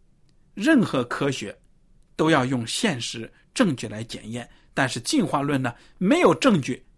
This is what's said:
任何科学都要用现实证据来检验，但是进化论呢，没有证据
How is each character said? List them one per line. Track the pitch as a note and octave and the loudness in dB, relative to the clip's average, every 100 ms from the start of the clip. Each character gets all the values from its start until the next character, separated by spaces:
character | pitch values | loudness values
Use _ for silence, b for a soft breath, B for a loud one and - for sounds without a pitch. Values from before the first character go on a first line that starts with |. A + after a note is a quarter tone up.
| _ _ _ _ _ | _ _ _ _ _
任 | - B3 D4 | -4 4 4
何 | D3+ C#3 | 4 0
科 | A#2+ - C#3+ | -2 -2 -2
学 | C3 G2+ - _ _ _ _ _ - | -4 -8 -14 _ _ _ _ _ -2
都 | D#3+ | 2
要 | D3+ | 4
用 | B2+ B2+ A2+ | 2 -2 -4
现 | - A3 B2+ | -2 -2 -2
实 | - A#2+ A2 b b | -8 -10 -14 b b
证 | - G3+ | 0 0
据 | B2+ A2 | 0 -6
来 | G#2+ | -10
检 | A#2 - - | -12 -14 -12
验， | A#2+ - b b | -12 -14 b b
但 | - C3 | -2 -2
是 | C3+ | -2
进 | - D4+ | -2 0
化 | F3+ D3 | 0 -2
论 | C#3 C#3 | -2 -2
呢， | B2 b b b | -4 b b b
没 | F#3 E4 | 2 4
有 | D4 | 4
证 | - C#4 F3+ | 4 4 2
据 | B2 A#2+ _ | 0 -8 _